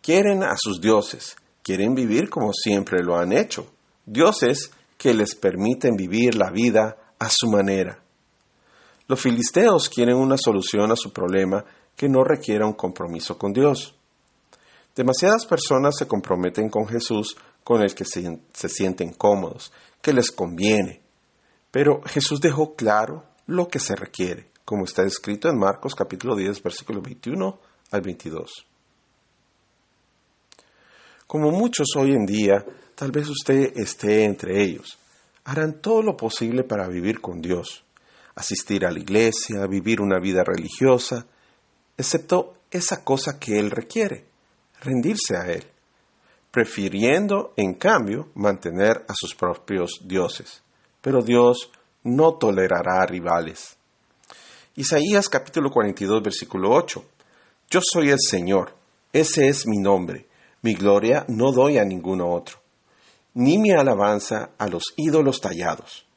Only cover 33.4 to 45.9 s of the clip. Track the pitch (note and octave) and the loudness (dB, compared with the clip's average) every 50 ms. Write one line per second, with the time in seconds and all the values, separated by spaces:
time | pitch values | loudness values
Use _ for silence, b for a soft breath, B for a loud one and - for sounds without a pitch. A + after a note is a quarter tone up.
33.4 | - - C3+ C3+ C#3 B2 - B2 G#2+ F#2 - - - G#2 G#2+ G#2+ A2 G#2 G2+ - | 0 2 2 4 4 2 0 -4 -6 -6 -8 -6 0 2 4 4 4 4 2 -2
34.4 | - F2+ F#2 G2+ G2+ F#2+ D#2+ - - - - _ b b b b b b b b | -6 -4 0 0 0 0 -2 -6 -14 -20 -20 _ b b b b b b b b
35.4 | b - C3+ D#3 D#3 D#3 D#3 D#3 - - A3+ A3 A3 G#3+ F3 - - A2+ - - | b -8 -4 -2 -2 -4 -4 -6 -2 0 2 2 2 0 -2 -2 -4 -6 -4 -4
36.4 | A#2 A2+ A#2 B2+ B2+ B2+ A2+ G#2 F#2+ F#2 F2+ F2+ F2 G2+ A#2 A#2 - - F2 E2+ | -4 -2 0 -2 -2 -2 -2 -4 -4 -4 -4 -4 -2 -2 -2 -4 -6 -10 -10 -8
37.4 | D#2+ F2 F2+ F2 - - - - _ _ _ b b b b b b b b - | -4 -4 -4 -4 -4 -10 -14 -18 _ _ _ b b b b b b b b -12
38.4 | - - G2+ F#2+ - - G#2 G2 F#2 F2+ E2+ D#2 - - G2 G#2+ A2+ A2+ A2 - | -8 -8 -8 -8 -4 -4 -4 -2 -2 -2 -4 -6 -8 -2 2 2 2 2 0 -2
39.4 | - - A2+ G2+ G2 F#2+ G2 G2 F2+ G#2+ A2+ A2 G2+ G2 G2 F#2 F2+ G2 F#2 F#2 | -8 -8 -6 -6 -4 -4 -4 -4 -2 -2 -2 0 0 0 0 0 0 0 0 0
40.4 | F2+ - F2+ F2+ E2+ F2+ - - B2+ C3+ B2+ B2 A#2+ - B2+ A#2+ A#2 b b b | 0 0 -2 -6 -6 -10 -6 0 4 4 4 4 2 -6 -8 -10 -12 b b b
41.4 | b b b b b b _ _ _ _ _ - C3+ - - D#3+ - - F3+ F3+ | b b b b b b _ _ _ _ _ -8 -6 -4 -4 -4 -2 0 0 0
42.4 | F3+ - - _ _ _ - F3+ F3 - G3 - - - C3+ C3+ - - C#3 C#3+ | 0 -2 -10 _ _ _ -8 -6 -4 -4 -6 -6 -2 -2 -2 -2 -2 -6 -8 -8
43.4 | - - G#2 G#2 G#2 G#2 G#2 - A#2+ - - A3+ - G2+ - - - _ _ _ | -6 -2 0 0 0 0 -4 -6 -10 -6 -4 -4 -4 -4 -4 -10 -16 _ _ _
44.4 | _ _ _ _ _ _ _ _ - C3+ C3 B2+ A#2 D#3+ A3 G#3 - - G#2+ F2+ | _ _ _ _ _ _ _ _ -6 -4 -2 0 0 0 -2 -2 -4 -4 -4 -4
45.4 | F2+ F2+ E2+ - - - _ _ _ _ | -4 -6 -6 -8 -8 -16 _ _ _ _